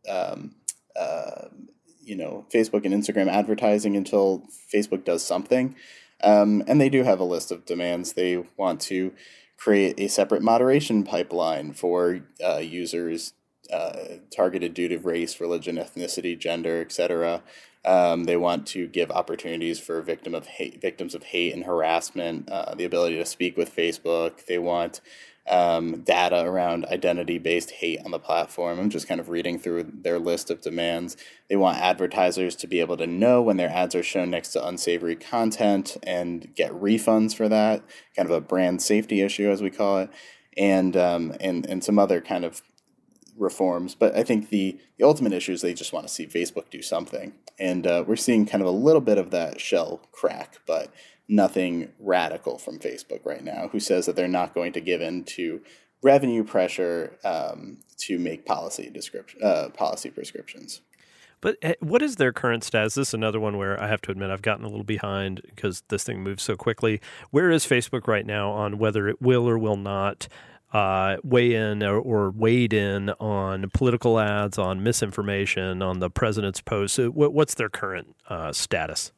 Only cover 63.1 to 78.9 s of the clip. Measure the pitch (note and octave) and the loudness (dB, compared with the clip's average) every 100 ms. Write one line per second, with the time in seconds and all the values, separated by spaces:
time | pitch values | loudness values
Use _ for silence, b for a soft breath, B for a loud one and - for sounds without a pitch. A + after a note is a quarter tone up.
63.1 | A2+ A2 G#2+ G#2+ G2+ G2 G2 G#2 G#2+ - | 0 0 0 -2 -2 -2 -2 -2 -2 -4
64.1 | F#2+ G2 G2 A2 G#2 A2 G#2+ G#2 G#2+ G2+ | -6 -4 -2 -2 -2 -6 -8 -6 -4 -2
65.1 | G2 G2 F#2 - - G#2 F#2 _ G2+ - | -2 -4 -6 -12 -6 -6 -6 _ -4 -4
66.1 | G2 G2 G2 - G2 - A2 A2+ G#2+ B | -6 -6 -6 -4 -2 -2 4 2 2 B
67.1 | B B C#3 F3+ E3 - B2 - B2+ A2+ | B B 4 6 4 4 2 2 -4 0
68.1 | G#2 - G#2 G2+ G#2 G#2 G#2 A2 G#2+ G2+ | 0 0 -2 -2 -2 -2 0 0 2 0
69.1 | - B2+ B2 A#2+ A2+ A2 G2+ G2+ G2 G2 | 2 4 4 4 2 0 -2 -2 -2 -2
70.1 | - - B B B _ A2 F#2+ F#2+ F#2+ | -4 -14 B B B _ 0 2 2 0
71.1 | F#2+ C3+ B2 A#2+ A2+ A2 G#2 G#2 G#2 - | -2 2 4 4 2 0 0 0 0 2
72.1 | A2 G2 G#2 A2+ B2 A#2+ G#2+ G2+ G2 G2 | 0 0 2 4 4 4 2 0 -2 -4
73.1 | - G#2+ G2+ F#2+ F#2+ G2 - B2+ A#2+ B2 | -4 -2 -2 -2 -4 -4 0 2 2 2
74.1 | A2+ G#2 G#2 G2+ G2+ F#2 F#2+ G#2+ A#2+ G#2 | 4 2 0 -2 -2 -2 0 0 0 -2
75.1 | - G2+ G2 G2 - F#2 F#2 F#2+ F#2 F2+ | -4 -4 -2 -2 -2 -4 -2 -2 -2 -4
76.1 | - A2+ G#2+ G2 - - G#2+ G2+ - A#2+ | 0 -2 0 -4 -6 -6 -4 -2 0 0
77.1 | D3 D3 C#3+ D3+ - G#2+ - G2 F2+ - | 2 2 4 0 0 -6 -4 -6 -8 -10
78.1 | _ - F2+ D#2+ D2+ - F2+ D#2+ | _ -10 -8 -6 -6 -2 -2 -2